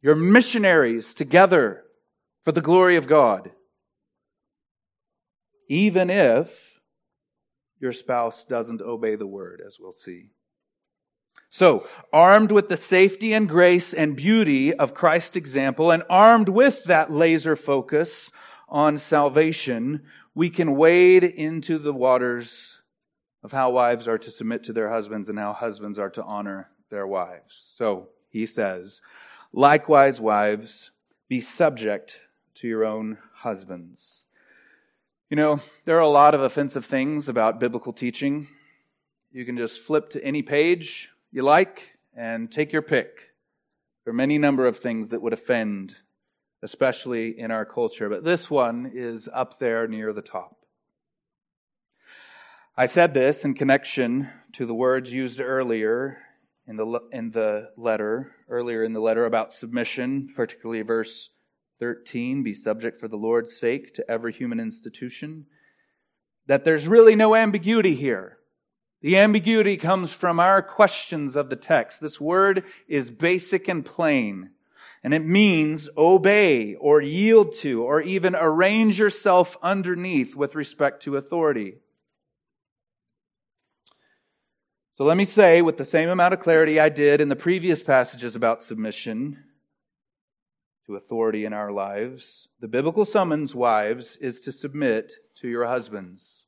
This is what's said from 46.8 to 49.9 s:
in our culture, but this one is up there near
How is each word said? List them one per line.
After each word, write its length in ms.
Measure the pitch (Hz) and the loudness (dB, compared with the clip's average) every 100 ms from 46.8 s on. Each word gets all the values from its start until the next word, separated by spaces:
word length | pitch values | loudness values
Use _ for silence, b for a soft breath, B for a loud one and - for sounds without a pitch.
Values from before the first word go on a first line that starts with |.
| 131 120 131 117 113 113 | -2 -2 -8 -8 -8 -10
in 100 | 113 | -8
our 160 | 110 107 | -8 -8
culture, 440 | - 113 - 104 | -6 -6 -6 -8
but 140 | 101 | -6
this 280 | 160 175 - | -4 -4 -2
one 400 | 147 120 117 127 | -2 -2 -4 -12
is 340 | 117 120 113 113 | -12 -12 -12 -12
up 240 | 120 123 _ | -8 -8 _
there 300 | 127 113 | -4 -4
near 260 | 113 | -6